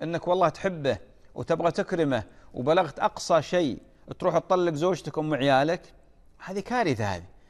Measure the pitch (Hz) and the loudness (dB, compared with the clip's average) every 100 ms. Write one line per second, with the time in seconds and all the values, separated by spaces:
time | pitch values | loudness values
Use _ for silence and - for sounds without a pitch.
0 | 160 170 - 180 170 - 196 175 139 107 | -6 -6 0 2 2 2 -6 -2 -2 -2
1 | - - - - 127 165 170 170 196 175 | -6 -20 -20 -14 -2 0 0 0 -4 0
2 | 151 123 98 - - - 127 165 170 - | 0 0 -4 -16 -16 -6 2 2 2 0
3 | 208 - - 170 143 180 156 101 - _ | -2 -2 2 2 2 0 0 -4 -12 _
4 | - - 180 160 - 185 175 151 175 180 | -16 -4 0 0 2 2 2 0 0 0
5 | - 160 156 147 139 131 147 180 - - | -4 -6 -2 0 4 4 2 -2 -6 -20
6 | - _ - _ - 196 196 247 202 117 | -20 _ -20 _ -10 -10 -4 -2 0 0
7 | 104 90 87 - | -2 -4 -10 -20